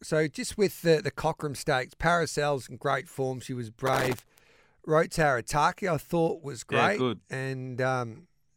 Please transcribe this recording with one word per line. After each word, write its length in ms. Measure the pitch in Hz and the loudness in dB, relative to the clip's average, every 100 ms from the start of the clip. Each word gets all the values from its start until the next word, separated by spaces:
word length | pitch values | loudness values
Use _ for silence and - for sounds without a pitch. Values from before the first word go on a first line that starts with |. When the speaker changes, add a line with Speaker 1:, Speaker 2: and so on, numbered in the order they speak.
Speaker 1:
So 260 | - 156 156 | -4 0 0
just 280 | - 233 - | -4 -8 0
with 240 | 196 - | 0 2
the, 180 | 170 156 | 4 4
the 80 | 147 | 2
Cochrane 440 | - 156 160 151 127 | -2 -2 -2 -4 -4
Stakes, 380 | - 131 127 | -2 0 -2
Paracel's 720 | - 165 175 156 - 147 143 - | -2 2 2 2 0 0 0 -4
in 80 | 120 | -6
great 320 | 143 135 - | -2 -2 -2
form. 320 | - 131 127 | -4 -4 -4
She 120 | - | -8
was 160 | 127 113 | -8 -8
brave. 540 | - 131 131 131 123 - _ _ _ _ _ - | -4 0 2 2 -2 -8 _ _ _ _ _ 0
Road 240 | 156 175 | 2 2
to 100 | 170 | 2
Arataki, 680 | 151 127 - 151 160 180 185 | 2 2 0 2 2 2 -2
I 40 | 151 | -2
thought 440 | - 170 165 165 | 0 2 2 0
was 220 | 143 123 - | -8 -12 -2
Speaker 2:
Yeah, 160 | - 156 | 2 2
Speaker 1:
great. 100 | 202 | 2
Speaker 2:
good. 220 | 127 101 - | 0 -2 -6
Speaker 1:
And, 500 | 131 131 131 127 123 | -6 -4 -6 -6 -2
um, 460 | 127 131 117 113 175 _ _ | 0 0 -2 -8 -18 _ _